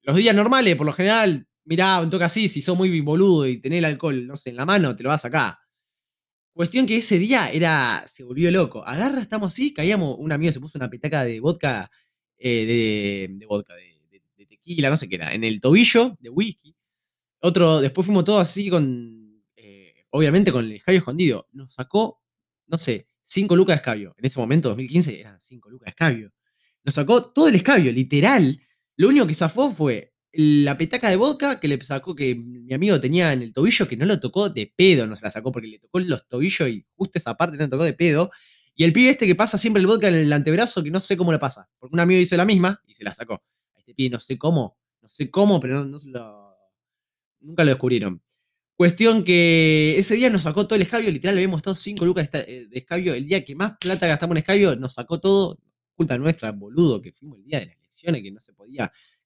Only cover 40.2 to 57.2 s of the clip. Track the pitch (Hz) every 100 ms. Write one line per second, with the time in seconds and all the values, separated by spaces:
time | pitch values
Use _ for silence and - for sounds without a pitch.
40.2 | 151 147 143 170 233 - 151 185 - 190
41.2 | 175 151 135 107 92 _ 127 165 175 185
42.2 | 180 170 196 196 180 202 _ - 101 -
43.2 | 117 104 _ _ _ _ _ 123 127 120
44.2 | - 127 151 165 110 - _ _ _ -
45.2 | 147 185 202 180 127 135 139 143 143 127
46.2 | 113 104 101 98 95 _ _ _ _ _
47.2 | _ _ 147 165 156 131 127 120 101 90
48.2 | _ _ _ _ _ - 175 175 226 220
49.2 | 170 175 170 165 160 156 151 156 196 226
50.2 | 254 202 156 156 208 220 175 233 226 147
51.2 | 180 196 190 170 196 185 - 202 170 180
52.2 | 147 151 - 123 117 123 - 170 180 127
53.2 | 143 190 - 139 202 - 180 190 170 147
54.2 | 170 165 160 202 190 123 127 - 120 165
55.2 | 196 196 185 - _ _ _ - 165 123
56.2 | 147 160 110 101 101 131 170 107 90 -